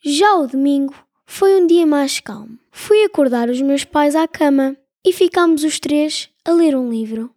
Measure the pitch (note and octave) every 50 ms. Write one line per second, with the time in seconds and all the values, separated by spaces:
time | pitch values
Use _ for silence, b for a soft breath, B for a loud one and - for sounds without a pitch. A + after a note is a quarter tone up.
0 | _ D4 C#4+ D4 F#4+ G#4 G4+ F4+ D4 B3 B3+ C4+ C#4 C#4+ C#4+ C#4 C#4 C4+ C#4 -
1 | _ _ _ _ _ _ - - G4 G4 G4 F#4+ F4+ E4 E4+ F4 E4+ D#4 D4 C#4+
2 | C#4 C#4 - - _ - G#3 G3+ G#3+ A3+ A3+ A#3+ _ _ _ - - - G#4 G#4+
3 | G#4+ G4+ - - C#4+ C4 A#3+ A#3+ A#3 A#3 B3 B3 C4+ C#4 C#4 C#4 - _ - D4+
4 | D4 D4 C#4+ D#4 D#4+ D#4+ _ - D#4 D4 C#4 C4+ C4+ C4+ C#4 _ _ _ _ _
5 | _ F#4+ F4+ - G4 F4 - F4+ F4 E4+ E4 C#4+ D4+ D#4 D4 - - - D4 D4
6 | D4+ D4+ D4+ - - _ _ _ _ - E4+ E4+ E4+ D#4+ C#4 C4 B3+ A#3+ A#3 A3+
7 | A3 G#3+ A3 A3+ A3+ B3 _